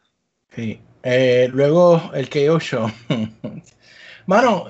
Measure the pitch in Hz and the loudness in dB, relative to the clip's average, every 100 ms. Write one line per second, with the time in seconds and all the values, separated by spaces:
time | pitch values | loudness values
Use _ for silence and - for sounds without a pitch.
0 | _ _ _ _ _ - 110 104 _ _ | _ _ _ _ _ -10 -10 -10 _ _
1 | 127 127 131 123 127 127 143 170 175 165 | -2 0 2 2 2 0 2 4 4 4
2 | 160 147 127 151 143 165 - 123 110 - | 0 -8 -6 -2 0 0 -2 -4 -6 -8
3 | - 123 110 - 110 107 _ _ _ - | -6 -6 -6 -10 -16 -16 _ _ _ -20
4 | - - - 202 254 185 | -20 -14 -2 2 2 0